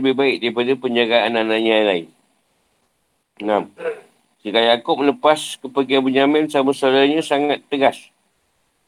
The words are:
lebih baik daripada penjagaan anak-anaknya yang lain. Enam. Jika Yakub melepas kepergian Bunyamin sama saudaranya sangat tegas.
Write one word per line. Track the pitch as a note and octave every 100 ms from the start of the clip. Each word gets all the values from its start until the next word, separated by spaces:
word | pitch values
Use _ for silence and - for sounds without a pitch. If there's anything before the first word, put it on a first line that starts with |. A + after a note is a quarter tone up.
lebih | C3+ B2+
baik | C#3 G#2+
daripada | A#2 A#2 A#2+ C3
penjagaan | B2+ A#2+ A#2 A#2 G#2+
anak-anaknya | A#2 A2 A2 A2+
yang | A2 G#2+
lain. | F2+ E2 _ _ _ _ _ _ _ _ _ _ _ _ -
Enam. | G#2 G#2 - - - A4+ - _ _ _
Jika | G#2+ G#2+
Yakub | A#2 A#2+ C3+ D3
melepas | C#3+ B2 D3+ D3+ - -
kepergian | C3 B2+ C3 C3+
Bunyamin | C3 C3 C#3 D3+ D3+
sama | D3+ C3+ C#3
saudaranya | C3+ C3+ C#3 D#3
sangat | D#3 C#3+ D3 C3 -
tegas. | C#3+ C3 - - _ _ _ _ _ _ _